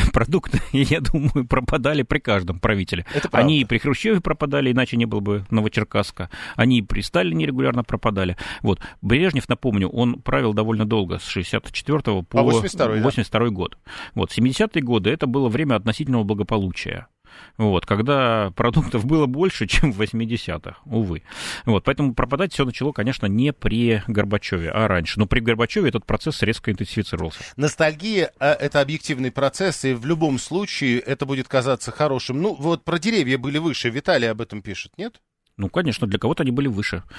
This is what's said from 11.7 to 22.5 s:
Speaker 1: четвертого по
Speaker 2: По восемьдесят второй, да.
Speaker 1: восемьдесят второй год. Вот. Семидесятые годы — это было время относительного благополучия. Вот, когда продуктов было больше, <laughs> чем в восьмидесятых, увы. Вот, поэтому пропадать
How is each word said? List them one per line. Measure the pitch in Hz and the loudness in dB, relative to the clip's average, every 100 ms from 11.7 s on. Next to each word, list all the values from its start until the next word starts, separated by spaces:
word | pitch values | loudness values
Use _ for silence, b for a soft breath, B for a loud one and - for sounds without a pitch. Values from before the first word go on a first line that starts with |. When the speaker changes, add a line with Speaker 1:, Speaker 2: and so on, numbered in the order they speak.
Speaker 1:
четвертого | - - 147 120 95 | -8 -2 0 0 -2
по | 87 123 | 0 2
Speaker 2:
По | |
восемьдесят | 123 113 95 170 | 4 4 2 0
второй, | 120 107 | 0 2
да. | |
Speaker 1:
восемьдесят | 127 123 104 | 2 2 0
второй | 110 117 | 2 0
год. | 92 87 - - B B | 0 -6 -8 -18 B B
Вот. | - 87 | -4 -2
Семидесятые | - 123 131 214 170 | 2 2 2 0 0
годы — | 123 117 98 | 0 2 2
это | 160 139 | 0 0
было | 135 127 | 0 2
время | 117 151 | 0 0
относительного | 110 110 113 143 120 | 0 0 -2 0 0
благополучия. | 101 104 98 110 92 - - - - _ _ B B - | 0 0 0 0 -2 -4 -8 -10 -12 _ _ B B -2
Вот, | 107 90 - | 2 2 2
когда | 104 123 139 123 113 98 - | 0 2 2 2 2 0 0
продуктов | 123 139 - 120 120 | 2 2 2 0 2
было | 156 135 | 4 2
больше, | 135 185 - 107 | 2 0 0 0
<laughs> | |
чем | - 151 | 4 4
в | 98 | 2
восьмидесятых, | 107 113 113 117 - 80 - - 147 | -2 -2 -2 -4 -4 -8 -8 -16 -4
увы. | 113 98 80 - B B B | -2 -2 -4 -8 B B B
Вот, | - 101 - | 0 0 2
поэтому | 143 143 | 0 0
пропадать | 113 127 139 190 | 0 -2 0 -2